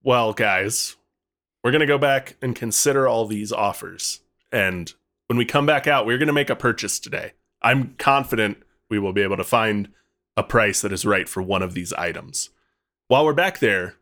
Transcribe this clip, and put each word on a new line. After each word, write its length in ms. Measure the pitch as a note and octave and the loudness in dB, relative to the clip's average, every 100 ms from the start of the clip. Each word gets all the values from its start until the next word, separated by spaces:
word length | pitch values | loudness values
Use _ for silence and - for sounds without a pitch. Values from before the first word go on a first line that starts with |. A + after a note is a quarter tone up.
Well, 300 | C3 B2 A2+ | 2 2 2
guys, 600 | G#2 A2 F#2+ G2 A2+ - - _ _ _ _ _ _ | 0 0 2 0 -4 -6 -10 _ _ _ _ _ _
we're 80 | A#2+ | 0
gonna 140 | D3 D3 | 2 4
go 120 | C#3+ | 4
back 380 | C#3+ C3+ - - | 4 2 -2 -8
and 140 | B2+ A#2 | -6 -6
consider 520 | A#2 - C#3+ C#3 C3 | -4 0 2 2 2
all 180 | A2+ G#2+ | 2 0
these 260 | G#2+ G#2 | -4 -6
offers, 680 | G#2+ G2+ - F#2+ F2+ - - _ _ _ | -2 -2 -2 -12 -10 -8 -8 _ _ _
and 420 | A#2+ F#2+ F2+ E2 - _ _ _ | 0 0 -2 -10 -16 _ _ _
when 100 | A#2+ | -2
we 80 | A#2+ | 2
come 200 | - C#3+ | 2 2
back 220 | D3 D3 | 2 2
out, 180 | C#3 A2 | 0 2
we're 120 | B2 | 0
gonna 160 | D3+ | 2
make 160 | D3 C#3+ | 0 0
a 60 | B2+ | 0
purchase 440 | B2 A2 G2+ - | -2 -2 -4 -8
today. 340 | - F#2 - _ _ _ | -8 -10 -10 _ _ _
I'm 340 | A#2 C3+ B2 - | 0 0 -2 -2
confident 600 | - C#3 B2+ A2+ G#2+ G2 _ _ _ | 2 2 0 -2 -2 -4 _ _ _
we 100 | G#2 | -4
will 140 | G2 | -2
be 80 | F#2+ | 0
able 160 | G2 F#2+ | 0 -2
to 60 | |
find 460 | F#2+ A#2+ A2 G#2 G2+ _ _ _ _ - | 0 2 2 0 -4 _ _ _ _ -6
a 80 | |
price 380 | - A#2+ G#2+ F#2+ | 0 2 2 0
that 100 | G2+ | -4
is 140 | F#2 G#2+ | -2 0
right 220 | G2 F2+ | 0 0
for 120 | - | -6
one 180 | F#2 F#2+ | -2 -2
of 120 | F#2 | -2
these 200 | F2+ F2 | -6 -8
items. 560 | - F2 D#2 - - - _ _ _ _ _ _ | -6 -6 -6 -10 -10 -10 _ _ _ _ _ _
While 160 | B2+ D#3 | 2 4
we're 80 | |
back 260 | D3 F#3 - | 2 0 2
there 360 | A#2+ F#2+ F#2 - | 2 2 -2 -12